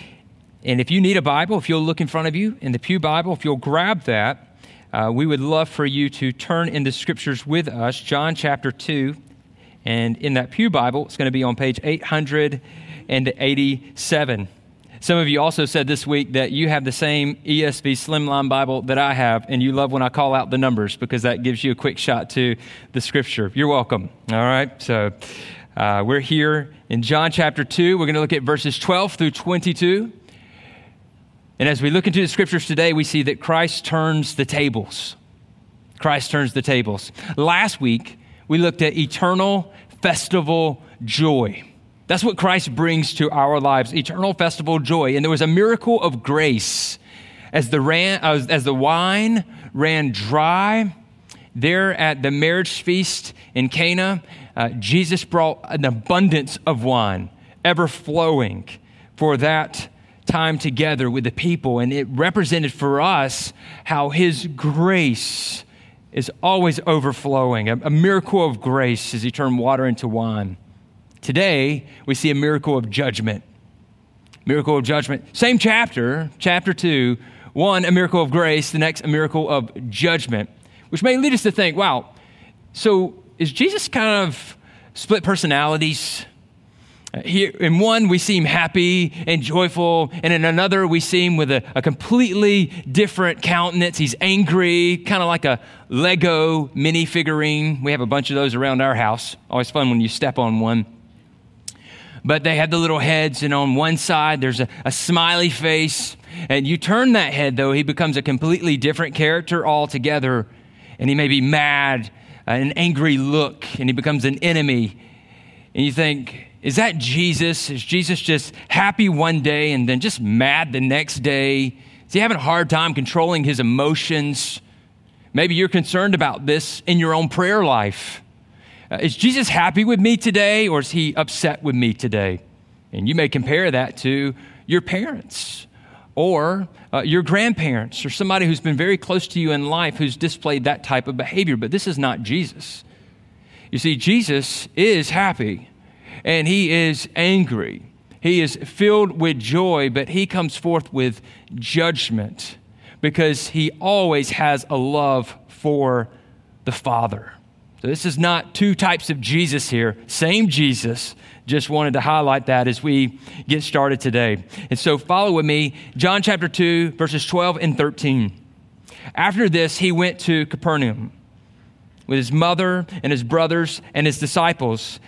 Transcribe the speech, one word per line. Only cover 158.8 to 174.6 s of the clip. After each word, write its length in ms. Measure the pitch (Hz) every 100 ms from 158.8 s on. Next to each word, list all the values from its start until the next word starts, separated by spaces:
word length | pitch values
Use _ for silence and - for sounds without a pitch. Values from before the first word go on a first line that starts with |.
| 190 170 -
of 100 | 147
Jesus 480 | 110 156 170 143 -
here. 300 | 117 117 104 -
Same 420 | - 160 208 220
Jesus. 640 | 139 143 123 117 117 - - - -
Just 240 | - 147 -
wanted 240 | 151 151
to 80 | 131
highlight 460 | 135 156 147 135 127
that 200 | 127 123
as 160 | 117
we 360 | 151 139 131 - - - -
get 160 | 151
started 380 | 147 147 139 135
today. 420 | 135 117 117 101 92 - -
And 80 | 127
so 180 | 170 147
follow 360 | - 180 202
with 120 | 170
me, 300 | 151 151 147 - -
John 280 | 131 180 196
chapter 260 | 202 196 170
two, 440 | - 175 170 165
verses 340 | 139 160 151 -
twelve 320 | 180 175 160
and 160 | 165 143
thirteen. 560 | 147 - 143 131 104 - - - - _ - - -
"After 360 | - 180 196 226
this, 260 | 165 165 -
he 160 | 185
went 260 | 170 180 175
to 260 | - 160 151
Capernaum 640 | 131 170 151 127 107 - - _ - _ - - _ - - -
with 100 | 135
his 160 | 120
mother 540 | 151 170 175 185 180 170 185
and 100 | 139
his 100 | 139
brothers 600 | 117 160 165 170 165 - -
and 140 | 139 151
his 100 | 139
disciples, 800 | 147 - 165 170